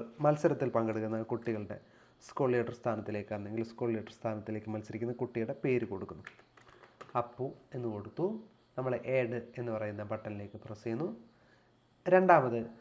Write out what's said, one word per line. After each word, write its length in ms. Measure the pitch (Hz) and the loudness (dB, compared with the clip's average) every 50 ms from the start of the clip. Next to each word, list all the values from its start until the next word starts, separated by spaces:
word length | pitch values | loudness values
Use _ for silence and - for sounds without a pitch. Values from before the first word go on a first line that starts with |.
| 113 - - - 147 | 0 -4 -4 2 4
മത്സരത്തിൽ 440 | 147 151 151 - 165 151 - 139 123 117 | 4 4 4 0 -2 0 0 0 2 2
പങ്കെടുക്കുന്ന 420 | 117 113 110 107 110 110 110 110 110 110 - | 2 2 2 0 0 0 0 -2 -2 -2 -2
കുട്ടികളുടെ 460 | 120 113 - 120 110 104 104 - 104 - - - - - - - - - - | -4 -4 -2 -2 -4 -4 -4 -8 -10 -12 -14 -20 -20 -20 -20 -20 -20 -20 -18
സ്കൂൾ 220 | - - - 139 127 123 | -10 0 2 4 4 4
ലീഡർ 200 | 120 117 123 - - | 4 2 0 -4 -2
സ്ഥാനത്തിലേക്കാണെങ്കിൽ 840 | - 123 110 107 104 - 107 104 98 - 107 104 101 101 110 113 113 113 | -2 -2 0 0 -4 -4 -4 -4 -4 -4 -6 -6 -6 -4 -4 -4 -4 -4
സ്കൂൾ 200 | - - 127 117 113 | -4 -4 -2 0 0
ലീഡർ 180 | 107 104 - - - | -2 -4 -8 -12 -6
സ്ഥാനത്തിലേക്ക് 520 | - 113 107 107 107 - 107 107 107 110 110 | -4 -4 -4 -4 -6 -6 -6 -6 -4 -4 -6
മത്സരിക്കുന്ന 400 | 110 107 - - 113 117 120 117 - | -6 -6 -6 -6 -4 -4 -4 -2 -4
കുട്ടിയുടെ 340 | 127 120 - 117 113 113 - - - | -4 -2 -2 -2 -2 -2 -4 -2 0
പേര് 240 | 135 127 120 113 95 | 2 2 2 2 -2
കൊടുക്കുന്നു. 320 | 101 95 98 - 80 - - - - - - _ _ - - - - - - - - - - - - 123 | -4 -6 -6 -8 -10 -14 -14 -16 -18 -20 -20 _ _ -20 -20 -20 -20 -20 -20 -20 -20 -20 -12 -2 0 0
അപ്പു 260 | - - - - 127 117 - - - - - | 0 0 -4 -6 -6 -6 -8 -12 -18 -10 -8
എന്ന് 140 | 127 120 113 107 | -4 -4 -4 -4
കൊടുത്തു. 300 | 104 101 110 - - 170 202 220 220 - - - _ _ _ - | -4 -8 -8 -2 -2 0 0 0 -4 -10 -14 -20 _ _ _ -8
നമ്മൾ 180 | - 135 131 147 - - 120 131 131 | -4 -2 -2 -2 -2 0 2 2 2
ആഡ് 200 | 123 113 120 117 117 - - 127 | 2 2 -2 -4 -6 -8 -10 -8
എന്ന് 120 | 120 117 110 | -4 -4 -2
പറയുന്ന 280 | 107 107 104 104 104 104 104 | -2 -2 -4 -4 -6 -4 -4
ബട്ടണിലേക്ക് 480 | 110 110 - 107 104 101 101 98 - 107 - | -6 -6 -6 -8 -8 -8 -10 -10 -12 -14 -14
പ്രസ് 200 | - 107 - - | -14 -14 -8 -4
ചെയ്യുന്നു. 220 | 117 113 127 165 208 226 - - - _ - - - - _ _ _ _ _ _ _ _ _ - 269 185 | -4 -2 -2 -2 -4 -4 -8 -16 -20 _ -20 -20 -20 -20 _ _ _ _ _ _ _ _ _ 4 6 8
രണ്ടാമത് 460 | 185 185 180 170 151 131 120 117 117 113 - - - | 8 10 10 10 10 8 4 0 -2 -2 -4 -10 -18